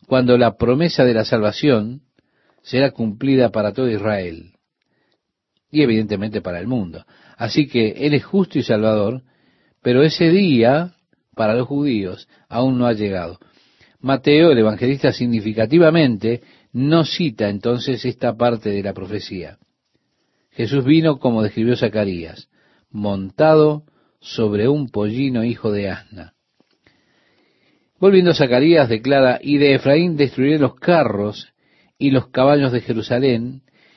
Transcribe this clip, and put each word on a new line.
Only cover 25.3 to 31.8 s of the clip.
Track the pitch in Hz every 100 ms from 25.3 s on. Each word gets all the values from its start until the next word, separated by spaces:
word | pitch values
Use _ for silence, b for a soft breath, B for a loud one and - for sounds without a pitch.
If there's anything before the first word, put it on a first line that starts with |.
| 120
hijo | 117 117 113
de | 104 98
asna. | - - 95 87 _ _ _ _ _ _ _ _ _ _ _ _ _ _ _ _ _
Volviendo | 190 190 175
a | 156
Zacarías, | 135 123 151 165 127
declara, | 110 123 139 131 117
"Y | 139 147
de | 143
Efraín | 135 139 147 175 151
destruiré | 135 - 135 156
los | 131 -
carros | - 170 123 101 104 104 - _ _ _